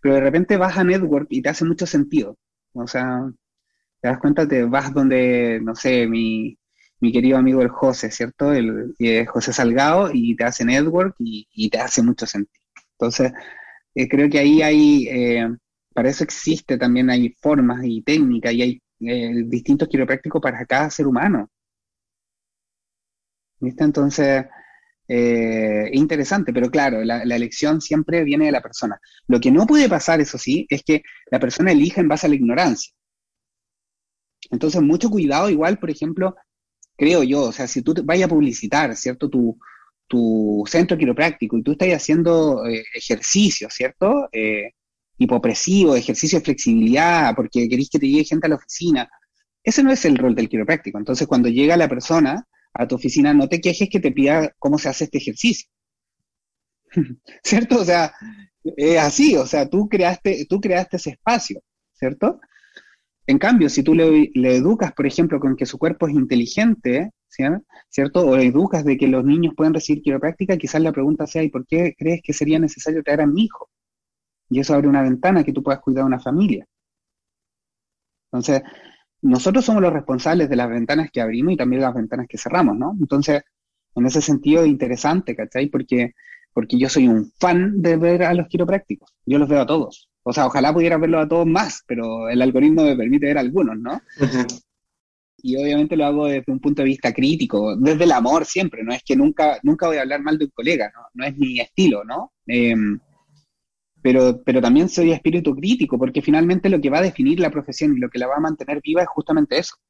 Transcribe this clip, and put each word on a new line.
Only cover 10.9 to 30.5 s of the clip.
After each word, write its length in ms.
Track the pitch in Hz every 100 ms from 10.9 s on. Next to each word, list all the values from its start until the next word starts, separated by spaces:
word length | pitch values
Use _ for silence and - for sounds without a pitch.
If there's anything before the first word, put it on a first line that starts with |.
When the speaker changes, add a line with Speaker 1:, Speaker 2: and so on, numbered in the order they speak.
| 170 190 -
Speaker 1:
y, 300 | - 214 214
y 180 | - -
te 80 | -
hace 240 | 123 -
mucho 240 | 117 120 113
sentido. 380 | 104 101 _ _ - _ _
Entonces, 340 | 120 233 254 254 - - - - _
eh, 140 | - 123
creo 220 | 143 147
que 80 | 143
ahí 240 | 143 156
hay, 460 | 151 151 151 147 117
eh, 400 | 131 120 117 113 120 _ _ _
para 160 | - 123
eso 160 | 143
existe 540 | 156 - 143 170 - 127
también, 320 | 123 123 127
hay 240 | 123 120 -
formas 400 | 147 147 123 123
y 180 | 127 113
técnicas, 500 | 123 156 139 117 120
y 100 | 117
hay, 200 | 123 120 _ _
eh, 420 | 117 123 117 120 117
distintos 420 | 120 - 143 156
quiroprácticos 520 | 135 127 131 160 156
para 240 | 135 120
cada 260 | 120 131 151
ser 160 | - 143
humano. 440 | 127 180 160 104 _ _ _ _ _ _ _ _ _ _ _ _ _ _ _ _ _ _ _ _ _
¿Viste? 240 | 127 123
Entonces, 640 | 151 147 143 143 139 135 135 - _ _ _ _ _
eh, 840 | 123 120 117 113 113 110 107 107
interesante, 600 | 135 151 160 139 196 151
pero 180 | 120 123
claro, 340 | 151 139 113
la, 200 | 113 117
la 120 | 120 120
elección 440 | 117 - 151 156
siempre 440 | - 156 151 170
viene 220 | 151 143 151
de 60 |
la 100 | 135
persona. 380 | - - 113 101 _ _ -
Lo 140 | 123
que 100 | -
no 160 | 180 220
puede 220 | 302 262
pasar, 320 | 170 - 165
eso 180 | 143 131
sí, 280 | -